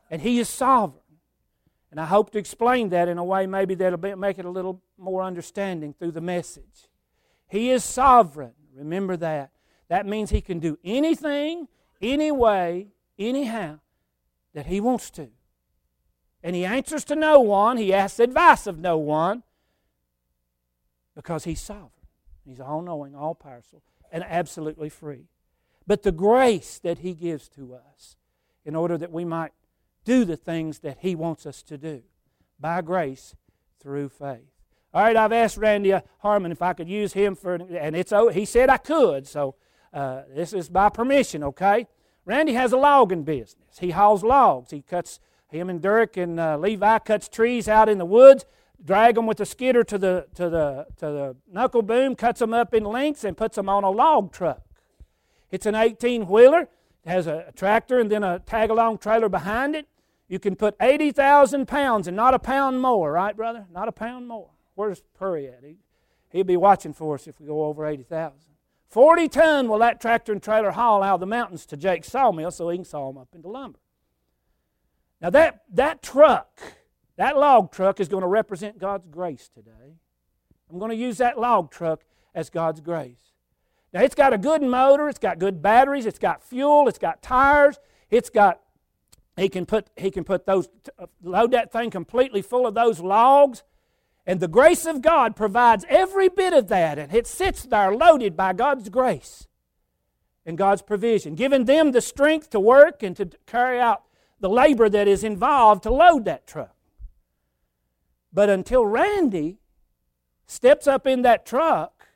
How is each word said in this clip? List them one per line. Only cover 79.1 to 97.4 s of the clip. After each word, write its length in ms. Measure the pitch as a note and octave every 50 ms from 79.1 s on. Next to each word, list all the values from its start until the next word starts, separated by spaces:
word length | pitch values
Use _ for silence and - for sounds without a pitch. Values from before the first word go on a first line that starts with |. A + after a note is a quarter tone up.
| D3 E3+ F3+ E3+ C#3+ - - _
today. 480 | _ - G#2 A2+ A2 A2+ B2 C#3+ E3 E3 _ _ _ _ _ _ _ _ _ _ _ _ _ _
I'm 80 | E3 F3+
gonna 160 | G#3 A3+ A3+
use 240 | A3 B3 B3+ G#3+ G#3
that 200 | B3 A#3+ A#3+ A#3
log 320 | A3+ B3 A#3 G3 E3 C#3
truck 340 | - - E3+ D#3+ D#3 - _ _ _ _ _ _ _
as 140 | E3 E3 -
God's 320 | - E3 E3 D#3+ D#3+ D#3+
grace. 540 | C#3+ E3 E3+ D#3+ C#3 B2 B2 _ _ _ _ _ _ _ _ _ _ _ _ _ _ _
Now 80 | - F3+
it's 140 | A#3+ C#4 -
got 180 | - C#4 C4+
a 60 | A3 G3+
good 240 | F#3 C#4+ D#4+ D#4
motor, 480 | C#4+ B3 B3 B3+ C4 C#4 C#4 C#4+ D4 D4
it's 80 | - -
got 200 | - F#3+ E3+ E3
good 220 | F#3 G3 F#3+ D#3
batteries, 460 | D3 G3+ A3 B3 C4+ C#4 C#4 C#4 A3+
it's 120 | G#3+ - -
got 240 | G#3 F3+ - -
fuel, 460 | _ _ B3 B3 C#4 D4 D4 D4 C#4+ A#3
it's 100 | - -
got 240 | G3 E3 D#3+ -
tires, 560 | - - B3+ B3+ C#4 C#4 D4 D4 C#4+ D4 - - _ _ _ _ _ _
it's 200 | G#3 B3 - -
got, 320 | - G#3+ G#3 F#3+ - - _ _ _ _ _ _ _ _ _ _ _ _ _ _ _
he 140 | E3+ F#3+ F#3+
can 160 | - F#3 F3+
put, 240 | - G#3+ G#3+ G3 _ _
he 140 | - F3 G3
can 140 | F#3+ F#3 D#3+
put 220 | - G3 F3+ -
those, 240 | G3+ F#3+ F#3 - - _ _ _ C#4+ - _
uh, 80 | F3+ - _ _
load 280 | F3+ F3 F3+ G3+ A#3 A#3+
that 200 | B3+ A#3+ A3 -
thing 200 | - A3+ A#3+ A3
completely 500 | - F#3 E3 - - B3 C4 C4 - G3+
full 260 | F#3+ - A#3+ B3 B3+
of 80 | A3+ G3
those 260 | A3+ A#3+ A3+ G#3 D#3
logs. 640 | E3+ F#3 G3 A3 A#3 C4 C#4 C#4+ C#4+ C4+ A#3 - _ _ _ _ _ _ _ _ _ _ _ _ _
And 140 | - F#3+ E3+
the 80 | F3+
grace 400 | E3 E3 A#3 C#4+ E4 F4 - -
of 160 | E4 D#4+ C4+
God 320 | A#3+ D#4 E4 D4 A#3+ A3+ -
provides 500 | - G#3+ G#3 F#3+ A#3+ B3 A#3 A3+ G3+ E4 A#3+
every 400 | C4 F4 F#4+ F#4+ F#4+ G4 F#4+ F#4
bit 240 | F#4 G4 F#4 F4+
of 160 | E4+ C#4 G#3+ F3+
that, 280 | A3 F#3 E3 D#3 D3
and 160 | D3+ D3 C#3
it 140 | F#3 A#3 A#3
sits 380 | - - -